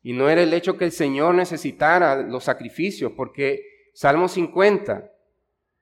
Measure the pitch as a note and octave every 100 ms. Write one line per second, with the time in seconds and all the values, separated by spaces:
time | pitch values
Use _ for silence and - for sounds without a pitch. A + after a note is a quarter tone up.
0 | B2 B2 C#3 E3 E3+ E3+ F3+ F3 F3 E3
1 | D3 C3+ D#3+ F3 F3+ E3 D3 - D3+ F3
2 | E3 C3+ B2 B2 - B2+ A#2+ - F#3 -
3 | B2 - B2+ - C#3 C#3 - _ _ -
4 | C#3+ D3+ F#3 F#3 D#3+ F#3 G3+ G3+ G3+ G2+
5 | - _ _ _ _ _ _ _